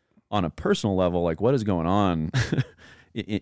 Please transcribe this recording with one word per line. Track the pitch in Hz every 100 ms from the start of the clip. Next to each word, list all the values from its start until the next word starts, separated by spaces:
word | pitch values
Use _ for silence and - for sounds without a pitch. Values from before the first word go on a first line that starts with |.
| _ _ -
on | 104
a | 82
personal | - 196 202 110 92
level, | 90 87
like, | 85 80
what | 110
is | 139
going | 107 90 82
on, | 101 98 85 78
<laughs> | 135 - 156 - - - - _ -
i-, | 101
i-, | 104